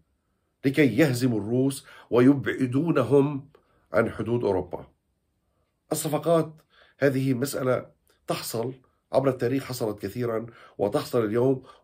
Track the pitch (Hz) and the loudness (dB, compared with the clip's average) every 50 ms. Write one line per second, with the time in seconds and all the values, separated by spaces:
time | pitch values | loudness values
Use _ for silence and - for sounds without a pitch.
0 | _ _ _ _ _ _ _ _ _ _ _ _ - 139 135 156 147 127 101 127 | _ _ _ _ _ _ _ _ _ _ _ _ -4 -2 2 4 2 4 4 4
1 | 160 139 123 117 131 127 117 104 95 110 120 127 135 139 135 - - - - - | 2 2 2 0 0 0 0 -2 -2 -2 0 0 0 0 -2 -4 -12 -18 -20 -20
2 | - _ - 120 123 135 143 135 101 113 - - 135 123 120 143 165 165 151 139 | -8 _ 2 6 6 6 6 4 0 -4 -2 -2 -4 -2 0 0 0 0 0 0
3 | 120 107 139 143 139 147 147 135 - - _ _ _ _ _ _ _ _ - 107 | 0 4 4 4 4 2 -2 -6 -10 -14 _ _ _ _ _ _ _ _ 0 0
4 | 120 120 - - 107 107 120 120 120 104 95 90 85 87 - - - - _ _ | 0 0 -2 -6 -4 -4 -2 0 0 0 0 0 -2 -6 -10 -14 -14 -18 _ _
5 | _ _ _ _ _ _ _ _ _ _ _ _ _ _ _ _ _ _ 156 - | _ _ _ _ _ _ _ _ _ _ _ _ _ _ _ _ _ _ -6 -4
6 | - 156 151 147 151 160 170 165 160 160 - - _ _ _ _ _ _ _ _ | -2 -2 -4 -2 2 2 2 2 2 0 -6 -16 _ _ _ _ _ _ _ _
7 | 131 143 127 135 131 135 131 117 139 - - - 135 127 127 - - - _ _ | 0 2 2 2 0 0 0 0 -2 -4 -4 -4 -2 -2 -2 -2 -4 -10 _ _
8 | _ _ _ _ _ - 165 - - - - 113 113 131 131 - _ _ _ _ | _ _ _ _ _ -8 -8 -6 -6 -8 -6 -6 -6 -6 -8 -12 _ _ _ _
9 | _ _ - 127 139 139 127 127 123 117 135 135 131 - 123 - 123 107 101 - | _ _ 0 2 2 2 0 0 -2 -2 -2 -4 -4 -6 -6 -6 -4 -6 -6 -6
10 | - 98 - 120 123 117 113 110 - - - - - - _ - 98 104 107 151 | -10 -10 -6 -6 -4 -4 -4 -4 -6 -8 -14 -20 -20 -20 _ -4 -2 0 0 -2
11 | 143 - - 123 110 104 107 120 123 135 135 131 - - - _ | -4 0 -2 0 0 0 0 2 2 2 2 0 -4 -12 -20 _